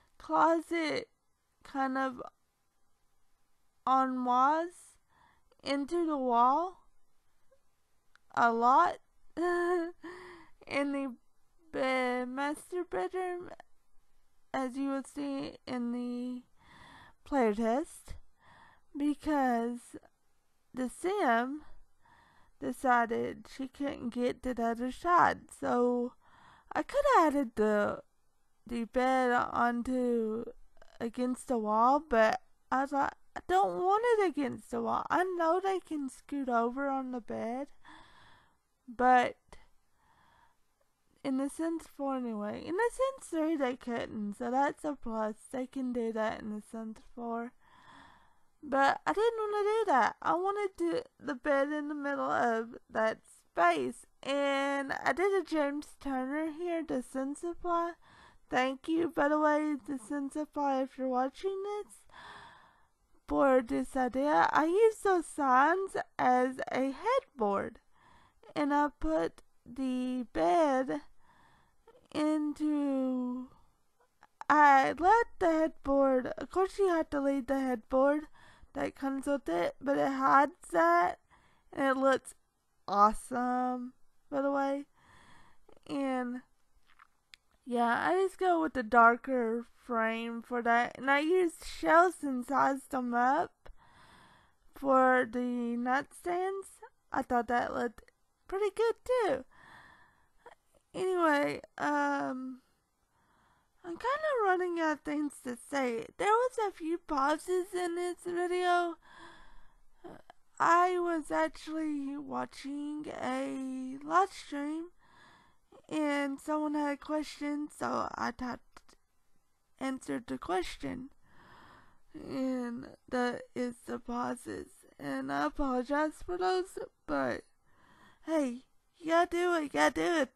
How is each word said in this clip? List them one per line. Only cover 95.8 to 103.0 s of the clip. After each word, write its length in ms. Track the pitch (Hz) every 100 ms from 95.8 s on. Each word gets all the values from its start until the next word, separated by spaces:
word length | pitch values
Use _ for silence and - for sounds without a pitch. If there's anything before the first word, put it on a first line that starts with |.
| 247 262 285 - 349 349 381 392 381 - 466 _ _
I 100 | -
thought 260 | 269 240 226
that 260 | 240 -
looked 300 | - 240 - - _ _ _ -
pretty 220 | 381 415 -
good, 200 | 453 427 -
too. 400 | 508 392 262 - - - - - - - _ _ _ - - _ _ _ -
Anyway, 640 | 370 359 330 285 294 285 - -
um, 840 | 294 294 285 285 277 262 262 254 _ _ _ _